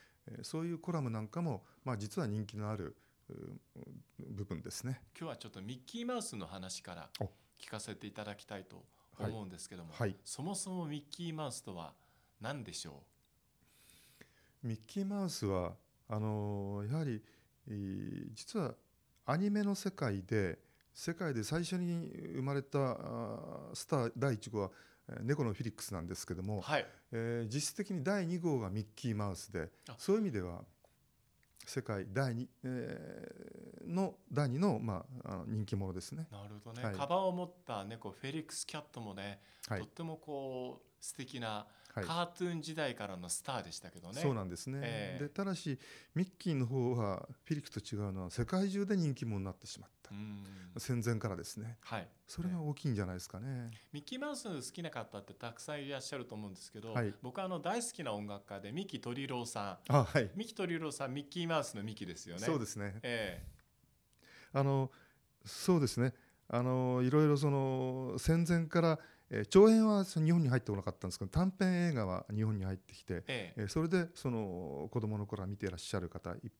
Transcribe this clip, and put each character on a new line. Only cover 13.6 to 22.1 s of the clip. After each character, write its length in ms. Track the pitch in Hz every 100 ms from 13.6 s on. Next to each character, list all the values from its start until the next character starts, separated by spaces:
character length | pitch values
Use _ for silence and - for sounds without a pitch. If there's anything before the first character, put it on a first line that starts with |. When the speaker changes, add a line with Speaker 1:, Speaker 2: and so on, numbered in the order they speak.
| _ _ - - - - - _ _ _
Speaker 2:
う？ 40 | 120
Speaker 1:
ミ 100 | 113
ッ 20 | -
キ 140 | 196
ー 40 | 196
マ 200 | 202 190
ウ 40 |
ス 160 | - 101
は、 300 | 92 87 92 _ _ -
あ 120 | 107
の 640 | 107 107 104 101 98 101 104
ー、 60 |
や 80 | 151
は 40 |
り、 180 | 147 110 - - _ _ -
え 40 |
ー、 580 | 104 98 98 98 - -
実 260 | 110 - 220
は 160 | 143 - _ _ _ _ -
ア 100 | 151
ニ 140 | 202
メ 120 | 208
の 140 | 202 196
世 160 | 190
界 320 | 190 131 98
で、 360 | 92 110 95 - - _ _
世 200 | - -
界 200 | 170 170
で 100 | 123
最 200 | 104 156
初 120 | 170 180
に 320 | 175 170 165